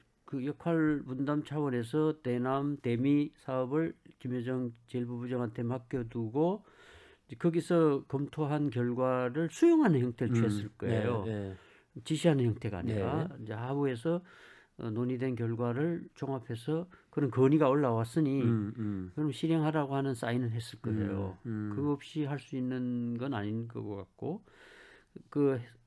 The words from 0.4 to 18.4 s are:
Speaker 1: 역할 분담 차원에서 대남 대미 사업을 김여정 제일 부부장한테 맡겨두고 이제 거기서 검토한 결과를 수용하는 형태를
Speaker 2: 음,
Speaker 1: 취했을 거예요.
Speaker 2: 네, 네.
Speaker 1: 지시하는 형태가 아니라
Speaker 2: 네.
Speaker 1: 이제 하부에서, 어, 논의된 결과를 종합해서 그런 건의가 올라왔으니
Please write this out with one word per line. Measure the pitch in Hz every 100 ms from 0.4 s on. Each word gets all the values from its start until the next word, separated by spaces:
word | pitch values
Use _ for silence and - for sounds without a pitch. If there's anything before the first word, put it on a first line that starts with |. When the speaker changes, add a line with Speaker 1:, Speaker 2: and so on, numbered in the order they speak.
| 131
Speaker 1:
역할 | 143 170 165 156 147 127
분담 | 131 139 147
차원에서 | 147 147 147 123 117 151 156 156
대남 | 131 123 123 135 143 143
대미 | 123 117 135 143 147 -
사업을 | - 131 127 147 165 - - -
김여정 | 131 123 120 131 123 117 -
제일 | 127 120
부부장한테 | 120 123 123 120 117
맡겨두고 | 117 127 120 135 117 120 113 127 170 208 - - - - - - -
이제 | 120
거기서 | 170 165 160 175 160 139 -
검토한 | 135 143 - 147 151 147
결과를 | 120 120 120 127 127 123 123 165
수용하는 | - 330 330 262 147
형태를 | 123 117 120
Speaker 2:
음, | 120
Speaker 1:
취했을 | 113 104 104 -
거예요. | - 110 110 117 98
Speaker 2:
네, | 104 98 95 - - _ -
네. |
Speaker 1:
지시하는 | - 156 170 143 120
형태가 | 107 117 98
아니라 | 117 107 107 151 160
Speaker 2:
네. | -
Speaker 1:
이제 | 110
하부에서, | 107 123 139 139 120 160 175 175 - - - _ -
어, | 117
논의된 | 110 123 127 131 120
결과를 | 117 113 120 120 160 170 - -
종합해서 | 190 135 120 117 131 160 180 - _
그런 | - 143
건의가 | 120 131 156 147
올라왔으니 | 139 135 113 117 - 151 135